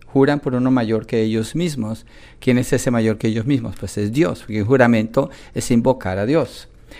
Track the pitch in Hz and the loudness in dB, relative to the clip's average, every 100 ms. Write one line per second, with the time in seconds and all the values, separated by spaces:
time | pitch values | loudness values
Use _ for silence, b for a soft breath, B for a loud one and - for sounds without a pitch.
0 | - 139 135 143 139 123 127 127 110 110 | -2 2 2 2 -2 0 2 2 0 -2
1 | - 117 110 110 110 156 175 135 107 113 | -2 -2 0 0 -2 -4 -4 -4 -6 -8
2 | - B B B 127 123 123 131 - 117 | -12 B B B 0 0 2 0 0 0
3 | 110 107 113 113 113 135 113 - 104 104 | 0 0 -2 -2 0 -2 -4 -10 -8 -4
4 | 104 127 175 - - 107 107 131 120 113 | -2 0 0 -2 -6 -4 2 4 6 4
5 | 110 135 139 B B 113 - 117 127 - | 2 0 -2 B B -6 0 2 2 0
6 | 92 92 110 143 120 - - - - | -2 -4 0 0 -2 -8 -20 -20 -20